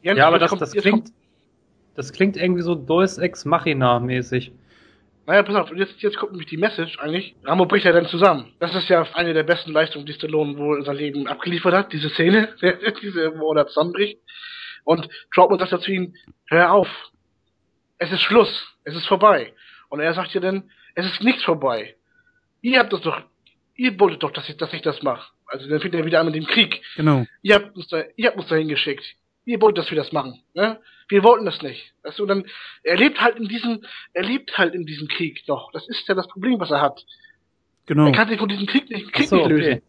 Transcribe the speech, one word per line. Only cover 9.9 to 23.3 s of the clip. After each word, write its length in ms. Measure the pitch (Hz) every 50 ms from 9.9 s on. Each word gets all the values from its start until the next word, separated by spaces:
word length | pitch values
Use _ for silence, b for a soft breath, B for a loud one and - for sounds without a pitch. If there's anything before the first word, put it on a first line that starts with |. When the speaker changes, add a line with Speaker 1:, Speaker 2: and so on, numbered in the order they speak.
| - 147 143
Speaker 1:
die 60 | 147 147
Stallone 440 | - - 156 156 156 151 143 143
wohl 220 | 143 147 147 151 143
in 60 | 143
seinem 120 | 143 143
Leben 300 | 143 147 147 139 143 139
abgeliefert 460 | - 147 - - 175 175 165 - 185 175
hat, 180 | 190 196 - -
diese 160 | 151 147 151
Szene, 400 | - - 160 170 190 220 214 214 - -
<laughs> 400 | - 180 180 180 196 220 214 - -
diese, 340 | 202 185 170 160 160 156
wo 160 | 160 156 156 151
er 140 | 151 147
zusammenbricht. 500 | 147 - 151 156 175 175 185 208 208 - _ _ B B B B B B B B B B B B
Und 220 | - 165 165 160 B B B B B -
Troutman 240 | - 185 214 202 170
sagt 120 | 185 185
ja 80 | 190 175
zu 120 | - -
ihm, 240 | 196 185 180 180 b b b b - _ _
„Hör 240 | - 151 165 175 170
auf. 160 | 185 202 180 - - - - - _ _ _ _ _ _ _ _ _ _ _ _ _ _ _ _ _
Es 140 | _ 175 156
ist 100 | 185 175
Schluss. 440 | - - 202 233 208 - - - - - _ _ _
Es 100 | 151 151
ist 120 | 170 156
vorbei.“ 460 | - 202 180 202 214 196 147 117 - _ b b b b b b b
Und 100 | 143 147
er 140 | 151 165 165
sagt 200 | 175 180 156 -
ja 80 | 196
dann, 300 | 175 190 190 196 190 b b b b b b
„Es 100 | - 180
ist 160 | 190 - -
nichts 220 | 196 240 - - -
vorbei. 520 | - 165 156 139 131 120 113 104 104 _ _ _ _ _ _ _ _ _ _ _ _ _ _
Ihr 180 | - 240 262 254
habt 140 | 240 233 208
das 80 | 180
doch, 200 | - 165 147 - - _